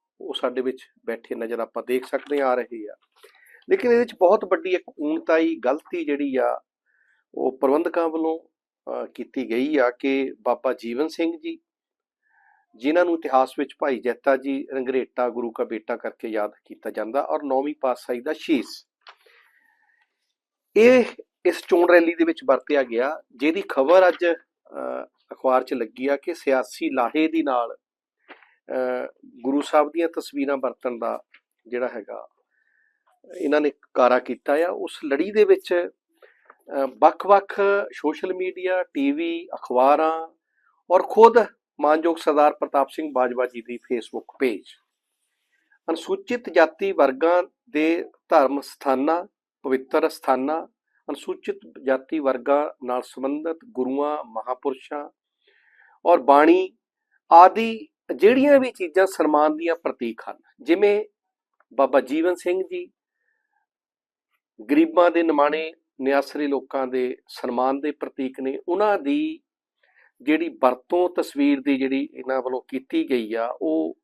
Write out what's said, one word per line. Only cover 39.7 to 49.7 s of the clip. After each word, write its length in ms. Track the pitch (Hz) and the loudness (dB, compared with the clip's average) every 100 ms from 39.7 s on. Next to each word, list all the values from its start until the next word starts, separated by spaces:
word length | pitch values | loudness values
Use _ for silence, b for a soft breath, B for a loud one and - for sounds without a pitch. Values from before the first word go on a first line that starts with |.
| 123 131 147 160 160 165 _ _ _ _ _ - | 2 4 4 2 -2 -8 _ _ _ _ _ 2
ਔਰ 120 | 180 | 2
ਖੁਦ 360 | - 214 226 233 208 _ _ - | 4 8 8 8 2 _ _ -2
ਮਾਨਯੋਗ 360 | 147 156 165 160 | 2 2 2 0
ਸਰਦਾਰ 360 | 160 147 151 | 0 4 4
ਪ੍ਰਤਾਪ 360 | 151 147 143 135 | 2 -2 -2 -2
ਸਿੰਘ 220 | - 156 | -4 -4
ਬਾਜਵਾ 340 | 131 127 120 123 | -2 -2 -2 -6
ਜੀ 160 | 120 | -6
ਦੀ 120 | 120 | -14
Facebook 640 | 120 - 120 110 113 - - | -12 -6 -6 -6 -14 -14 -4
ਪੇਜ 240 | 131 98 - - _ _ _ _ _ _ _ _ _ _ - | -4 -4 -12 -20 _ _ _ _ _ _ _ _ _ _ -8
ਅਨੁਸੂਚਿਤ 640 | 160 - 190 - 240 214 | -8 -6 -8 -6 -8 0
ਜਾਤੀ 420 | 170 165 - 196 | 2 2 2 -2
ਵਰਗਾਂ 500 | 185 139 135 160 180 190 _ _ | 2 2 2 2 2 0 _ _
ਦੇ 340 | 151 156 170 - _ - | -2 0 -2 -6 _ 2
ਧਰਮ 320 | 165 135 139 | 4 4 0
ਸਥਾਨਾਂ, 640 | - - 143 131 147 170 196 _ _ _ | -8 -8 -2 0 0 -2 -4 _ _ _
ਪਵਿੱਤਰ 460 | 139 | -4